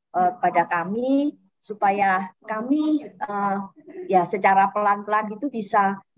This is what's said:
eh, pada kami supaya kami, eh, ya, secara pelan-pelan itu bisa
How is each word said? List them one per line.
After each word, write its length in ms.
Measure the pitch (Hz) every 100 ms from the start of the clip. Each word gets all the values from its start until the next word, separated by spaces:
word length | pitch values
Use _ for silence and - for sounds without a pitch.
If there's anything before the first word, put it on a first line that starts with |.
| _
eh, 180 | 175 180 180
pada 280 | 180 170 170
kami 640 | 175 175 220 254 277 294 - _ _
supaya 720 | - 202 196 202 196 185 196 - -
kami, 600 | 220 247 302 311 302 202
eh, 520 | - - 202 202 196 196 _ - 370 359
ya, 120 | 185 175
secara 400 | 202 196 196 196
pelan-pelan 640 | 208 208 208 208 214 214
itu 160 | 214 294
bisa 480 | 226 196 214 196 196 -